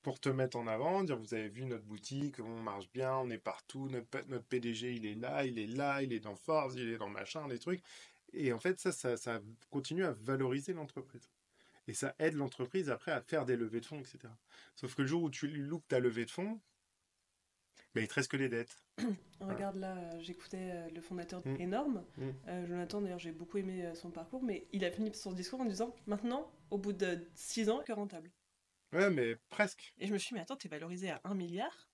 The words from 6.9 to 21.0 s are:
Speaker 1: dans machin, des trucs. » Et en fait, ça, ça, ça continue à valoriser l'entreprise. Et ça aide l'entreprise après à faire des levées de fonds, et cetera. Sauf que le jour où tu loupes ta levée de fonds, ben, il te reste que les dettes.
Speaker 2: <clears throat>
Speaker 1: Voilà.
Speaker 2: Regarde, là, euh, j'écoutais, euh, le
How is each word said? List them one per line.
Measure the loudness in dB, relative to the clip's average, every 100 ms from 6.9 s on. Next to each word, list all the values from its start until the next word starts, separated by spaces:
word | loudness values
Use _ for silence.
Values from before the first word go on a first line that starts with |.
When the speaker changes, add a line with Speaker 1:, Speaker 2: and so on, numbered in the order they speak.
| -2
Speaker 1:
dans | -4
machin, | -4 -6 -6 -4
des | -4
trucs. » | 0 -2 -2 -18 -20 -20 -12
Et | 0 2
en | 4
fait, | 2 2
ça, | 2
ça, | 2 2 0
ça | 0 -2 -4 -16 -4
continue | -2 0 2
à | 2
valoriser | 0 0 2 4 2 0
l'entreprise. | -4 -4 -8 -10 -14 -20 _ _ _ -20 -16 -6
Et |
ça | -2 -2 2
aide | 2
l'entreprise | 4 -2 0 0 2 2
après | 0 0
à | 0
faire | 2 0 4
des | 2
levées | 2 0
de | -4
fonds, | -10
et | -10
cetera. | -14 -16 -18 _ -20 -20 -8
Sauf | -6 2
que |
le | 4
jour | 4
où | 2
tu | 0 -2
loupes | -2 -2 -4 2
ta | 6
levée | 6 4 -2
de |
fonds, | -2 -2 -4 _ _ _ _ _ _ _ _ _ _ _ -20 -4
ben, | 0
il | 2
te | 2
reste | 2
que | 2
les | 2
dettes. | 2 -2 -10 _ -2
Speaker 2:
<clears throat> | 0 0 -6 -10
Speaker 1:
Voilà. | -4 -2
Speaker 2:
Regarde, | -2 -2
là, | -4 -4
euh, | -6 -8
j'écoutais, | -8 -10 -8 -6 -6
euh, | -6 -8
le | -10